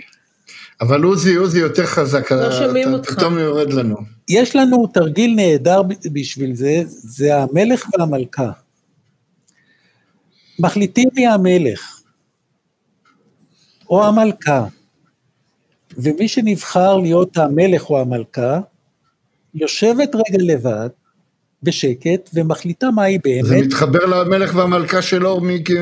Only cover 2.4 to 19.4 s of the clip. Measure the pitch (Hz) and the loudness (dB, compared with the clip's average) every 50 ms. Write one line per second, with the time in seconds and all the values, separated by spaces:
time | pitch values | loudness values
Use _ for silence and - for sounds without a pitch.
2.4 | 131 131 131 127 285 254 247 254 262 262 - - 262 - 135 - 170 170 170 165 | 0 0 -2 0 -2 0 0 0 0 0 -2 -4 -4 -8 -4 -2 0 0 0 0
3.4 | 160 156 147 151 151 139 135 131 120 113 107 107 107 - - _ _ - 170 214 | -2 -2 0 -2 -2 -2 -2 -2 -2 -2 -4 -6 -8 -16 -20 _ _ -2 0 0
4.4 | 254 240 - 277 269 254 254 247 233 185 - 190 170 156 147 170 233 240 233 214 | 0 2 2 2 2 4 4 2 0 0 0 0 0 0 0 0 0 2 2 2
5.4 | 202 175 156 143 127 165 180 196 196 185 196 - - 165 147 143 135 123 - 135 | 2 2 2 2 2 2 2 2 2 0 -4 -8 -10 -8 -8 -6 -8 -8 -8 -8
6.4 | 139 131 127 117 131 139 147 170 170 160 - - - 113 120 131 143 147 147 143 | -6 -6 -6 -4 -2 -2 0 -2 -2 -4 -10 -20 -20 -18 -8 -2 0 2 2 2
7.4 | 135 127 139 165 202 233 254 247 - - 202 190 170 160 147 135 127 120 - - | 0 0 0 0 2 2 0 -2 -2 -4 -2 -2 -2 -2 -2 -4 -6 -8 -6 -6
8.4 | 131 110 87 _ _ _ _ _ _ _ _ _ _ _ _ _ _ _ _ _ | -6 -6 -6 _ _ _ _ _ _ _ _ _ _ _ _ _ _ _ _ _
9.4 | _ _ _ _ _ _ _ _ _ _ _ _ _ _ _ _ _ _ _ _ | _ _ _ _ _ _ _ _ _ _ _ _ _ _ _ _ _ _ _ _
10.4 | _ _ _ - 165 175 - 208 202 190 - - 247 254 254 262 247 240 220 202 | _ _ _ -2 -2 -2 0 -2 -2 -2 0 2 0 2 2 2 2 2 2 2
11.4 | 185 180 180 180 165 127 104 - - - - - _ _ _ _ _ _ _ _ | 2 2 2 2 2 0 -4 -4 -12 -18 -20 -20 _ _ _ _ _ _ _ _
12.4 | _ _ _ _ _ _ _ _ _ _ _ _ _ _ _ _ _ _ _ _ | _ _ _ _ _ _ _ _ _ _ _ _ _ _ _ _ _ _ _ _
13.4 | _ _ _ _ _ _ _ _ _ _ 170 190 214 208 208 220 220 214 196 - | _ _ _ _ _ _ _ _ _ _ 2 2 4 4 4 4 2 2 0 -2
14.4 | - 151 147 131 113 98 - _ _ _ _ _ _ _ _ _ _ _ _ _ | -2 0 0 0 0 -4 -10 _ _ _ _ _ _ _ _ _ _ _ _ _
15.4 | _ _ _ _ _ _ _ _ _ _ - - 123 151 151 160 214 220 - - | _ _ _ _ _ _ _ _ _ _ -14 -4 -4 -2 -2 0 -2 -2 -2 -2
16.4 | 226 214 208 - - - - 180 180 196 196 190 185 165 165 175 185 180 - 170 | 0 0 -2 -2 -4 -4 0 2 2 4 4 2 2 2 2 2 2 0 0 -2
17.4 | 156 143 143 156 180 190 180 151 - - 151 135 131 123 127 120 113 - - 131 | 0 0 2 2 2 2 2 0 0 -2 -2 0 0 -2 -4 -6 -6 -8 -6 -4
18.4 | 120 123 139 170 196 _ _ _ _ _ _ _ _ _ _ _ _ _ _ _ | -2 -2 -2 -4 -6 _ _ _ _ _ _ _ _ _ _ _ _ _ _ _